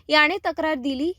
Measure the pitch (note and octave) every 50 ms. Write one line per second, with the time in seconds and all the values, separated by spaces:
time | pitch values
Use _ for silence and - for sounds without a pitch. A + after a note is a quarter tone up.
0 | _ - D4 D4+ D4+ D4+ F#4 G#4 - F4 D#4+ - D#4 D#4 D#4 C4 A#3+ C#4 C4+ B3+
1 | D4+ F4 F#4